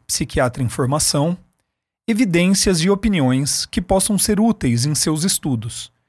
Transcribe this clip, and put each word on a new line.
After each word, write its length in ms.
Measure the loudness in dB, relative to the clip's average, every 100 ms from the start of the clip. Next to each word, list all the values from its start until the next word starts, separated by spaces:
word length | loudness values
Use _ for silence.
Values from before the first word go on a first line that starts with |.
| -6
psiquiatra 560 | -6 -2 0 0 -2
em 60 | -4
formação, 680 | -2 -2 0 0 0 0 -4 _ _ _ _ _ _ -2
evidências 760 | 0 2 2 2 2 2 2
e 60 | 2
opiniões 760 | 2 2 2 2 2 0 -4 -4
que 140 | -4
possam 360 | 0 0 0 0
ser 220 | 0 2
úteis 480 | 2 2 0 0 0
em 80 |
seus 300 | -2 -2 0
estudos 680 | -2 -2 -2 -4 -6 -12 -16 _